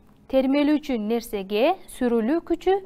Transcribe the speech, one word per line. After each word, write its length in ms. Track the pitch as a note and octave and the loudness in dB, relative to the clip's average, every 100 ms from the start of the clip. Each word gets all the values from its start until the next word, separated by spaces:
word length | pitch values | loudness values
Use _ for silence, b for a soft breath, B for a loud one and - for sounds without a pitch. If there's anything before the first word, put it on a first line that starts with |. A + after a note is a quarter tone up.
| - - - | -20 -20 -2
термелүүчү 680 | C4 C4 C#4 C#4+ D4+ D4 B3 | 0 2 2 2 2 0 -4
нерсеге 800 | G#3 A#3 A3 G#3 F#3+ G#3 C#4 F#4+ - | -2 -4 -4 -8 -4 0 2 0 -6
сүрүлүү 480 | - B3 A#3 A3 E4 E4 | -4 0 0 0 -2 -2
күчү 240 | E4 - F#4 | -2 0 0